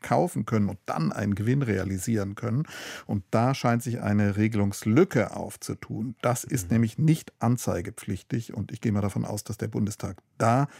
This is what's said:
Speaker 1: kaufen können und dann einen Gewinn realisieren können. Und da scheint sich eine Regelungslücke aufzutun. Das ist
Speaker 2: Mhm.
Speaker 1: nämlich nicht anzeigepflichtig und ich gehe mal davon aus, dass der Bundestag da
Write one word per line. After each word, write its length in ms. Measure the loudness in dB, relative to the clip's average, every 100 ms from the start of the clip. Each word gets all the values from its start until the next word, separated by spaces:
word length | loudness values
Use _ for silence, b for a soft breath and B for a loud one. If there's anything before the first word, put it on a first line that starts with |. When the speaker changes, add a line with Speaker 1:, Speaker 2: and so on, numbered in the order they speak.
Speaker 1:
kaufen 420 | 0 2 2 -2
können 240 | 0 0 0
und 100 | -2
dann 280 | -4 -2 -2
einen 220 | -2 -2
Gewinn 280 | 0 0 0
realisieren 720 | 0 0 -2 -4 -2 -2 -2
können. 300 | -4 -2 -2 -4 B B B B
Und 180 | -4 0
da 240 | 2 2
scheint 280 | 2 2 2
sich 200 | 0 -2
eine 340 | 2 4 4 4
Regelungslücke 960 | 2 2 0 0 2 4 4 4 0
aufzutun. 800 | -2 -10 -10 -10 -10 -8 -8 -8 -2
Das 240 | 0 0
ist 220 | -2 -4 0
Speaker 2:
Mhm. 80 |
Speaker 1:
nämlich 240 | 2 2 2
nicht 340 | 2 2 0 -2
anzeigepflichtig 1120 | 0 0 0 -2 -4 -8 -8 -8 -4 -6 -6
und 180 | -8 -8
ich 120 | -4
gehe 100 | 0
mal 80 | 0
davon 240 | 0 -2
aus, 200 | -4 -6
dass 120 | -8 -6
der 120 | -4
Bundestag 500 | -2 -2 -4 -10 -12 _ 0
da 320 | 2 4 2